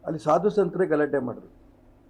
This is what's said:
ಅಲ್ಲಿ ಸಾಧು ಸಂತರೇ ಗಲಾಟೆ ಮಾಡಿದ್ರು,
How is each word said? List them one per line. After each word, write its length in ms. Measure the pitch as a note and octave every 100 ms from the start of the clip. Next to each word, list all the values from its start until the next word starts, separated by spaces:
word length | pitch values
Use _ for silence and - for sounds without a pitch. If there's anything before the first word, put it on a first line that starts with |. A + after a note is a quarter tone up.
| -
ಅಲ್ಲಿ 140 | D#3+
ಸಾಧು 300 | D#3 E3 G3+
ಸಂತರೇ 360 | G#3 F3+ F3 F#3
ಗಲಾಟೆ 340 | D3+ D3 C#3+
ಮಾಡಿದ್ರು, 320 | B2 A2 - - - _ - _